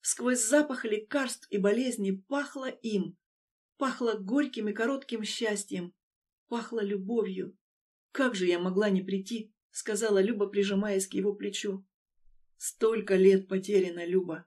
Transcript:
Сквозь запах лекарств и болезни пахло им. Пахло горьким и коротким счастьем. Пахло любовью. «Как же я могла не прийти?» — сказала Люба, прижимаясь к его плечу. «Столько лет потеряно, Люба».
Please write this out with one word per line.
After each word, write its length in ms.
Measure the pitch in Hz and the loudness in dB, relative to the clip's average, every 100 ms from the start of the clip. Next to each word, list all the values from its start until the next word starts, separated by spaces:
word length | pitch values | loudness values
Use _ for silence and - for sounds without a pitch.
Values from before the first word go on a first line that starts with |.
Сквозь 440 | - - 240 247 | -4 -2 0 0
запах 400 | - 294 294 254 | 4 4 4 -2
лекарств 640 | 226 214 214 285 254 - - | -2 -4 -2 -2 -2 -6 -4
и 80 | 202 | 0
болезни 540 | 196 220 262 233 196 | 2 2 0 -2 -2
пахло 560 | 190 _ 277 277 269 262 | -4 _ -4 -4 -8 -10
им. 500 | - 226 208 165 - _ _ _ _ _ _ | -8 -2 -2 -2 -8 _ _ _ _ _ _
Пахло 380 | 269 233 240 | -4 0 -2
горьким 540 | 202 190 269 285 233 208 | -2 0 0 0 -2 -4
и 40 | |
коротким 500 | 208 233 269 - 226 | -2 -2 -2 -4 -6
счастьем. 720 | 208 - 226 202 - 185 175 _ _ _ _ _ _ | -6 -4 -4 -4 -6 -8 -8 _ _ _ _ _ _
Пахло 340 | 240 226 226 | -8 -6 -4
любовью. 760 | 202 202 190 233 196 185 - - _ _ _ _ _ | -2 -4 -2 -2 -2 -4 -8 -12 _ _ _ _ _
«Как 240 | - 262 | 0 0
же 120 | 208 180 | 2 0
я 120 | 175 | 2
могла 320 | 180 185 208 | 0 2 2
не 120 | 190 | 2
прийти?» — 500 | - 196 190 233 214 _ _ | 0 -6 -4 -8 -10 _ _
сказала 500 | - - 208 226 202 | -12 -6 -2 2 4
Люба, 260 | 196 214 202 | 4 2 0
прижимаясь 600 | 196 196 196 208 196 190 | 0 0 0 0 -2 -2
к 80 | |
его 200 | 196 196 | -2 -2
плечу. 520 | 202 202 190 208 190 _ _ _ _ - - _ _ | -2 -6 -6 -6 -8 _ _ _ _ -20 -20 _ _
«Столько 600 | - - 220 226 196 190 | -12 0 0 2 2 8
лет 320 | 190 190 190 | 8 8 2
потеряно, 580 | 190 190 202 185 170 170 | -4 2 2 2 -2 0
Люба». 400 | 185 175 156 | 0 0 -8